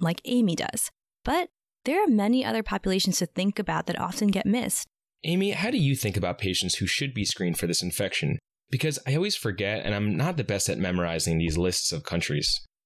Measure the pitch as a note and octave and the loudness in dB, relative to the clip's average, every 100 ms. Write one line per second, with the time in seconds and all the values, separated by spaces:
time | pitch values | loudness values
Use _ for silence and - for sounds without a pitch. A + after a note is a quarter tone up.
0 | E3 F3 - B3 G#3+ E3 - - - - | -2 -2 0 2 2 2 -2 -4 -6 -8
1 | _ _ - D#4+ F4 - _ _ - E4+ | _ _ -2 0 -2 -8 _ _ -2 2
2 | G#4 G#3+ G3+ B3+ A3+ A3 G#3+ G3 G3 F#3+ | 4 6 6 4 2 -2 -2 -2 0 2
3 | F#3+ F#3 F3 - F#3+ - G3 D#3+ - F3 | 2 0 -2 0 0 0 -2 -2 -2 -4
4 | F3 - G#3 F#3+ - G3+ - - - _ | -4 0 2 2 2 0 0 -4 -6 _
5 | _ _ D#3 F3 G3 D3+ G#3 C4 C#3 C3+ | _ _ -2 2 2 0 0 2 2 2
6 | G#2+ G2 F2+ - F#2+ F2+ F#2 - F#2+ - | 0 0 -2 -2 -2 0 -2 -2 -2 -2
7 | C#3 A#2 G2 - F#2 E2 F2 E2 F2+ - | -2 -2 -2 0 -2 0 0 -2 -2 -2
8 | G2 - - - - _ _ B2 D#3 C#3 | -4 -2 -2 -2 -6 _ _ -2 -2 -2
9 | - D3 G#3 G3 A#2 F#2+ G2 G#2+ - G#2 | -2 0 0 -2 -4 -2 -2 -2 -2 0
10 | G#2 E2 D3+ E3 G#2+ G2+ - C#2+ F#2 F2+ | 0 2 0 0 -2 -2 0 0 0 0
11 | E2+ E2 E2+ E2 E2 D#2 F2+ - - D#2+ | 0 0 0 2 2 2 0 0 -2 -4
12 | - E2+ - - - - - _ | -4 -4 -2 -2 0 -2 -4 _